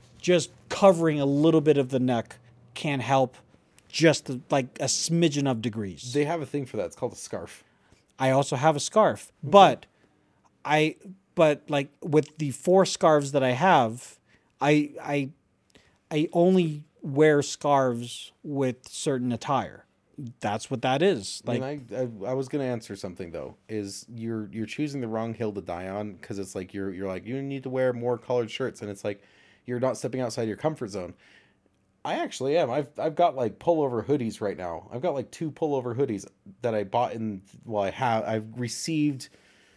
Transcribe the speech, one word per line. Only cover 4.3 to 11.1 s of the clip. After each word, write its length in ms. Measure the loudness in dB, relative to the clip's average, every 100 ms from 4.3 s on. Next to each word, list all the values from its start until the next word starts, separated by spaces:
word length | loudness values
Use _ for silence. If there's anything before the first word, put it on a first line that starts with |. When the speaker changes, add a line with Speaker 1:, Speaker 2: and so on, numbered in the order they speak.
| -10 -2
Speaker 1:
like, 160 | -2 -2 -4
a 40 |
smidgen 680 | -2 -2 0 2 2 2 0
of 100 | -2
degrees. 520 | -4 -6 -8 -10 -4
Speaker 2:
They 120 | -2
have 160 | 0 -2
a 60 | -4
thing 180 | -6 -6
for 100 | -6
that. 80 | -6
It's 100 | -6
called 160 | -8
a 40 | -8
scarf. 480 | -12 -10 -12 -18 _ _ _ _ _ _
Speaker 1:
I 120 | 2
also 260 | 2 2 2
have 200 | 2 0
a 40 |
scarf, 520 | 0 2 2 2 -10 _
Speaker 2:
Okay. 80 | 6
Speaker 1:
but 360 | 8 8 6 -8 _ _ _ _ _ _ _
I, 320 | 0 2 2 -2 -16